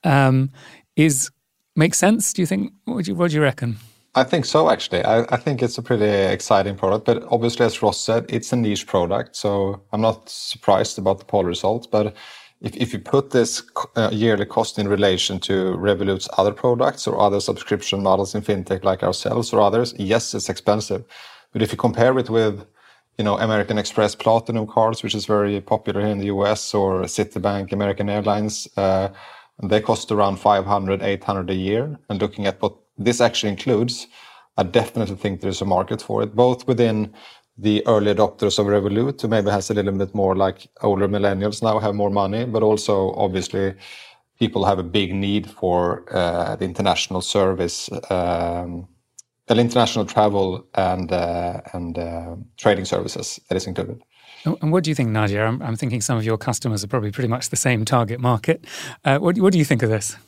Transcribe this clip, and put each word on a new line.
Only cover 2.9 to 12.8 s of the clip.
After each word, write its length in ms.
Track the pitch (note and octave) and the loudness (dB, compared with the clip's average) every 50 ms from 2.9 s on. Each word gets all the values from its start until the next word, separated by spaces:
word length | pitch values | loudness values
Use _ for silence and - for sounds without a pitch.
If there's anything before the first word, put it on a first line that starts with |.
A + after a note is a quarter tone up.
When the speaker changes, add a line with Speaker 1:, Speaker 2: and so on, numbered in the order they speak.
| B3 A#3 E3+ | -6 -4 -4
Speaker 1:
do 60 | F3+ | -4
you, 20 | G3 | 0
what 160 | E3 F3 F3 | 0 0 2
do 60 | D3+ | 2
you 60 | D3+ | 4
reckon? 360 | D3+ C3+ - - B2+ A#2+ A2+ G#2+ - - _ _ _ _ _ | 2 2 2 0 -4 -6 -6 -8 -12 -20 _ _ _ _ _
Speaker 2:
I 100 | - C3 | 2 2
think 220 | - - E3 B2+ | 4 2 -2 0
so, 240 | - - D3+ E3 D#3 | 2 2 4 4 4
actually. 340 | - - - - - F2 - | 2 0 -2 -4 -2 0 2
I, 160 | - A2 A2+ A#2 - | 2 2 2 2 0
I 60 | - | -2
think 260 | A#2 - D#3+ C#3 B2 | -2 0 -2 -2 0
it's 160 | B2+ A#2 - - | -2 -2 -2 -6
a 40 | |
pretty 240 | A#2+ - B2 G#2+ G#2+ | -2 -2 0 2 4
exciting 720 | G#2 G#2 G2 G2 F#2+ G2 F#2+ - - A2 G2 G2 G2+ G2 | 2 4 2 2 2 0 -2 0 2 2 2 2 0 -2
product, 280 | F#2+ - F#2+ G2 A2 - | -2 0 0 0 2 2
but 180 | - A#2 A#2 - - | 0 0 0 0 -2
obviously, 360 | - A#2 A#2 A#2+ A#2+ - B2 | 0 0 0 0 2 2 2
as 140 | A2+ A2+ - | 2 2 2
Ross 180 | - G#2 G2+ - | 0 0 0 0
said, 260 | - - A2+ A#2 - - | -2 0 0 0 -2 -2
it's 240 | - A#2 - - | -6 -6 -4 -2
a 40 | - | -2
niche 300 | B2 A2+ G#2+ G#2 G2 - | 0 0 0 0 -2 -4
product, 500 | - - F#2+ F2 E2+ F#2+ A#2 A#2 - - | -2 0 0 2 2 0 -2 -4 -6 -10
so 460 | - - G#2 G2+ G2+ G2 G2 G2+ G2+ _ _ | -4 -2 -2 0 0 0 -2 -4 -8 _ _
I'm 80 | - G#2+ | -4 0
not 280 | A2 A2+ A2 - _ - | 0 0 0 -2 _ -16
surprised 720 | - - - - - - - - G2 F#2+ G#2+ - - - | -14 -12 -10 -10 -12 -2 2 2 4 4 2 -2 -4 -2
about 200 | F#2+ F#2+ F#2+ F#2+ | 0 -2 -2 -2
the 60 | - | -4
poll 200 | - - G2+ F#2 | -2 -2 0 0
results. 420 | F2 F2 - - F#2+ A2 A#2+ - | 0 -4 -2 -2 -2 -2 -2 -4
But 300 | - - G#2+ G#2 G#2+ G2+ - - - - - - - _ _ | -2 -2 0 0 -2 -4 -10 -20 -20 -20 -20 -20 -20 _ _
if, 160 | - A2+ - | -10 -10 -4
if 160 | - | -4